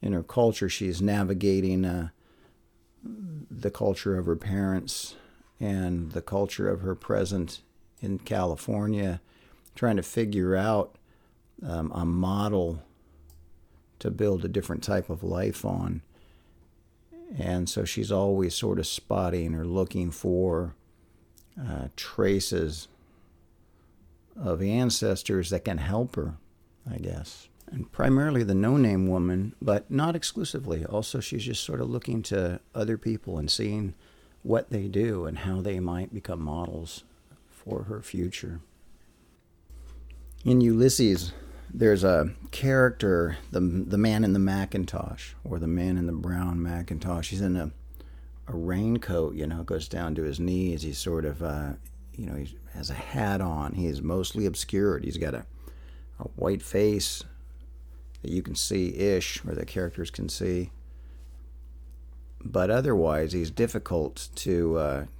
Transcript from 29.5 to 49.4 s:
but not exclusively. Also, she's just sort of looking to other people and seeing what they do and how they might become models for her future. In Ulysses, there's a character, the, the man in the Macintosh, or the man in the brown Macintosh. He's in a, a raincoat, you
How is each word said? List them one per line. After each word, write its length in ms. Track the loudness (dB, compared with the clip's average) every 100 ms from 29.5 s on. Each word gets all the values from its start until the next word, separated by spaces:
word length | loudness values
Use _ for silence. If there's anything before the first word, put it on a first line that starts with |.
| -2
but 300 | 2 2 2
not 240 | 0 2
exclusively. 720 | 0 -4 -4 -4 -4 -4 -4
Also, 340 | -2 -2 -2 -4
she's 260 | -4 -4
just 200 | -4 -4
sort 160 | -4 -2
of 100 | -2
looking 320 | -4 -2 -4
to 360 | 0 0 0 -2 -6
other 220 | -4 -2 0
people 420 | -2 -4 -4 -4
and 120 | -2
seeing 440 | 0 0 -2 -4 -6 -18 -20 -20 _
what 260 | 0 0 2
they 160 | -2 0
do 380 | 2 2 0
and 140 | -2 -4
how 220 | -2 -2
they 200 | 0 0
might 340 | 0 -2 -4
become 260 | -8 -6 -4
models 640 | -4 -4 -4 -6 -10 -12 -18 _ _ -20 _
for 340 | -16 -8 -6
her 160 | -6 -8
future. 580 | -6 -4 -4 -4 -8 -10 -12 _ -20 -20 -20 _ _ _ _ _ -20 -18 -16 -16 -16 -18 -18 -2
In 160 | 6 8
Ulysses, 720 | 8 8 8 8 6 4 0 -10 -14 -16 -8
there's 300 | 4 6 8
a 260 | 8 6 4 -2 -10
character, 840 | -2 2 6 6 4 4 4 4 0 -4
the, 80 | 0
the 400 | 2 2 2 4
man 240 | 4 6
in 100 | 4
the 60 | 6
Macintosh, 920 | 4 2 0 -2 -2 -4 -6 -8 -12 -12
or 160 | -6 -2
the 80 | 0
man 320 | 2 2 2
in 80 | 0
the 60 |
brown 500 | -2 -2 0 0 0
Macintosh. 680 | 0 -2 -4 -4 -2 -2 -2
He's 100 | -2
in 160 | 0 0
a, 160 | -2 -8 -16 -16 -16 -16 -18 -16 -8
a 80 |
raincoat, 800 | -4 -2 0 2 0 2 2 2
you 140 | 0